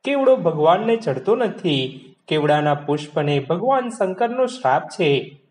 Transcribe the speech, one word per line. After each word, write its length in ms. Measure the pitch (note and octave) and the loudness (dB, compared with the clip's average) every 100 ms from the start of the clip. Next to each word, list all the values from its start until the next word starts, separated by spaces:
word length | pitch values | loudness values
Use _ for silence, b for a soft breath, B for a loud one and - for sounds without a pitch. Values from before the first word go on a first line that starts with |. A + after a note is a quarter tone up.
કેવડો 320 | C4 C#4 C4 B3+ | -2 2 4 4
ભગવાનને 600 | E3 D3+ D#3 F#3 A3+ A3+ | 2 2 4 4 2 0
ચડતો 400 | D#3+ C3 - A3+ | 0 -2 0 0
નથી. 680 | A3 - F3 C#3 C3 - - _ - | 0 -2 -2 -2 -2 -8 -20 _ -4
કેવડાના 460 | D#3 D3 D3+ D3 | 0 2 2 2
પુષ્પને 640 | D3 D3 D3 D3 D#3+ D3 C#3+ | -2 -2 -4 -2 -4 0 -2
ભગવાન 480 | C3+ E3+ A#3+ C4+ A#3+ | -2 -2 0 0 -2
શંકરનો 580 | A3+ F#3+ F#3 A#3 B3 B3 | -4 -4 0 -2 0 -2
શ્રાપ 420 | - B2+ D3 - | 0 0 0 -2
છે 520 | - D#3+ C3+ - - _ | -2 0 0 -2 -18 _